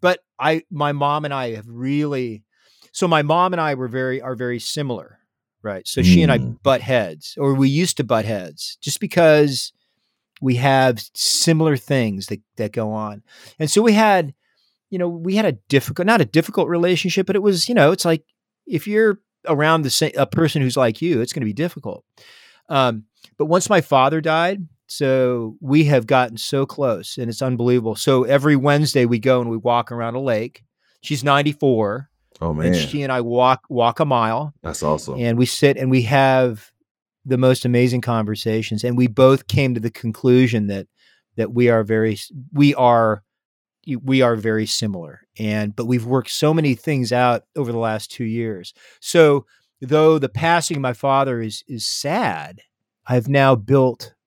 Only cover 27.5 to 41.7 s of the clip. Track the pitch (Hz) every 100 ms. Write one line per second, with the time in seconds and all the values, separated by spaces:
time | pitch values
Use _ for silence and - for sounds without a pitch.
27.5 | 123 120 123 113 107 - 131 123 139 147
28.5 | 143 143 143 151 139 120 120 131 127 117
29.5 | 113 120 120 - 120 117 123 135 110 120
30.5 | - _ _ _ _ - 143 143 143 143
31.5 | 147 139 113 104 117 139 _ _ _ 82
32.5 | 76 85 87 73 147 139 127 120 120 127
33.5 | 127 _ 123 117 117 151 123 113 113 151
34.5 | - 80 - 73 76 - 67 117 117 123
35.5 | - 143 135 131 131 113 143 135 131 127
36.5 | 107 - _ _ _ _ _ 127 127 127
37.5 | 127 123 123 123 123 120 117 107 107 113
38.5 | 110 107 107 123 123 123 107 131 135 -
39.5 | - 135 120 113 - 113 - 127 127 127
40.5 | 110 101 98 - _ _ _ _ - 107
41.5 | 120 120